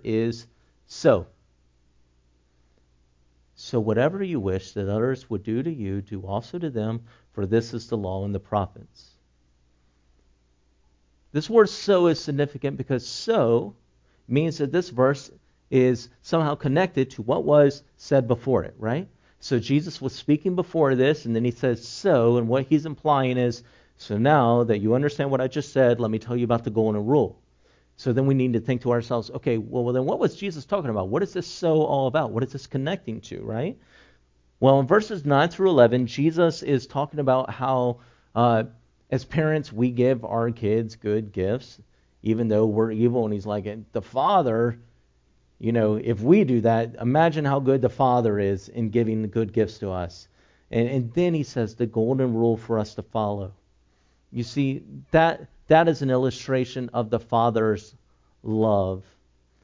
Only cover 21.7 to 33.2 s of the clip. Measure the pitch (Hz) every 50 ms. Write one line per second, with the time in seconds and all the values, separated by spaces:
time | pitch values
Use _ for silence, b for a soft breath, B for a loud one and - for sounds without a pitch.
21.7 | 120 120 120 - - - - 202 165 127 113 117 120 120 117 113 123 135 135 -
22.7 | 160 151 151 160 143 - - 151 147 135 131 127 127 123 123 120 120 120 b b
23.7 | b b b b b _ - - 107 101 117 139 156 147 123 117 120 120 120 113
24.7 | 107 104 101 107 117 131 143 147 143 - 139 139 135 127 127 127 - 151 139 -
25.7 | - 135 131 120 120 113 120 110 110 110 - 113 120 117 120 113 120 117 117 120
26.7 | 107 113 110 110 107 104 104 113 143 151 113 87 - _ _ _ _ _ _ _
27.7 | _ _ _ _ _ _ - 131 120 127 135 139 139 131 127 127 117 113 113 127
28.7 | 127 120 - 123 120 120 117 117 131 117 110 - - 95 - 139 120 113 107 113
29.7 | 123 127 120 123 123 127 131 151 - - 254 180 - - 196 202 165 151 127 -
30.7 | 202 196 160 127 110 104 92 95 107 160 196 196 - 185 175 - - - 180 165
31.7 | 156 156 151 147 143 139 135 131 123 160 151 113 - 117 131 120 - 135 - -
32.7 | - 135 135 151 190 - - - 110 113